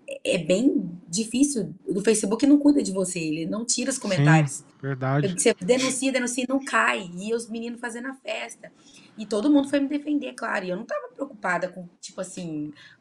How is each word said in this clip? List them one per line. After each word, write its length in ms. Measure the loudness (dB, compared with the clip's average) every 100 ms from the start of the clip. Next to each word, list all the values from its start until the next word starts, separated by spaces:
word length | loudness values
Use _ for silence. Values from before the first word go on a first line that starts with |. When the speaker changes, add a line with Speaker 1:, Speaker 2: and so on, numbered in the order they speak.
| -12
Speaker 1:
é, 280 | -8 -2 -2
é 20 |
bem 520 | 2 4 4 2 -2 -10 -6
difícil. 680 | -4 -2 2 2 2 -4 -8 -6
O 140 | 0
Facebook 440 | 2 2 2 2 6
não 100 | 8
cuida 240 | 6 4
de 100 | 2
você, 260 | -2 -2 -2
ele 260 | -2 -2 -4
não 180 | -4 -2
tira 240 | -2 -2
os 80 | -2
Speaker 2:
Sim, 40 |
Speaker 1:
comentários. 600 | 0 4 6 6 4 -4 -16 -10
Speaker 2:
verdade. 460 | -6 -4 0 2 0 2
Speaker 1:
Você 160 | 2 2
denuncia, 560 | 2 2 2 0 -2
denuncia 320 | 0 -2 -4 -2
e 20 |
não 160 | -2
cai. 460 | 0 2 2 0 -4 -8
E 160 | -4
os 160 | -4 -4
meninos 320 | -8 -8 -8
fazendo 260 | -8 -8 -10
a 60 |
festa. 580 | -10 -8 -8 -8 -14 -20 _ _ -20 -20 -12
E 80 | -4
todo 240 | 0 4
mundo 180 | 4 4
foi 120 | 0
me 80 | 0
defender, 440 | -4 -2 -2 -4
claro. 300 | -8 -4 -4 -4
E 40 |
eu 80 | -6
não 80 | -6
tava 240 | -8 -8
preocupada 580 | -10 -12 -6 -4 -2 -4
com, 220 | -8 -18 _
tipo 220 | -16 -12
assim, 500 | -10 -10 -8 -8 -8 -12 -20 _